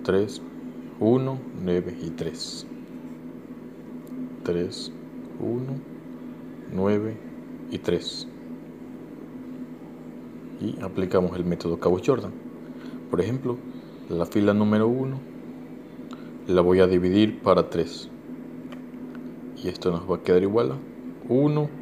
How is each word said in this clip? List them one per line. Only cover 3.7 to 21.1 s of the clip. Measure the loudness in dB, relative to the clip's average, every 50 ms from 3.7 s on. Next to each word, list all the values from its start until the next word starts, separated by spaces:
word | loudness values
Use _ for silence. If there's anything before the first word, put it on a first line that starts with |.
| -14 -14 -14 -12 -12 -12 -12 -10 -8 -8 -8 -8 -8 -6 -2
Tres, | 0 0 2 0 0 -2 -6 -10 -10 -10 -12 -14 -12 -12 -12 -12 -12 -8 -4
uno, | -2 0 0 0 -2 -2 -4 -6 -6 -10 -14 -14 -12 -14 -14 -12 -12 -12 -12 -12 -14 -14 -14 -14 -12 -6 -2
nueve | 2 4 4 4 4 2 0 -4 -6 -10 -12 -12 -12 -12 -12 -12 -12 -10 -6
y | -6 -2
tres. | 0 2 2 2 2 -2 -8 -8 -10 -10 -12 -14 -12 -12 -12 -12 -12 -14 -14 -14 -14 -14 -12 -14 -12 -12 -12 -12 -12 -12 -12 -12 -10 -10 -10 -10 -10 -10 -12 -14 -14 -14 -14 -12 -12 -12 -12 -12 -12 -12 -12 -12 -12 -12 -8 -4
Y | -4 -4 -4 -4 -6
aplicamos | -6 -2 -2 -2 4 4 4 4 4 0
el | 0 0
método | 0 0 0 0 -2 -2 4
Gauss-Jordan. | 4 4 4 6 4 4 2 2 2 -6 -10 -10 -12 -12 -12 -12 -12 -12 -12 -12 -12 -10 -10 -10 -6 -2
Por | 2 2
ejemplo, | 2 2 2 0 0 -2 -4 -4 -6 -10 -12 -12 -14 -14 -16 -16 -6 -2
la | 0 0 0 2
fila | 4 6 6 8 6
número | 6 6 6 6 6 6 6
uno | 4 2 0 -2 -2 -4 -8 -10 -14 -14 -12 -12 -12 -12 -12 -12 -14 -14 -14 -14 -14 -14 -12 -12 -12 -12 -12 -12 -12 -12 -2
la | 4 6 6
voy | 8 8 8 8
a | 8
dividir | 8 8 6 6 6 8 8 8 6 4 2
para | 6 6 8 8 6 4
tres. | 2 0 0 0 -2 -10 -12 -12 -14 -14 -12 -12 -12 -12 -12 -12 -12 -12 -12 -12 -12 -12 -14 -14 -12 -12 -12 -10 -10 -10 -10 -10 -10 -10 -12 -12 -12 -6
Y | -4 -4
esto | -4 0 2 2
nos | 2 2 2 0
va | -2 0
a |
quedar | 4 6 6 8 8
igual | 6 4 4 4 4 0
a | -4 -6 -10 -12 -12 -12 -12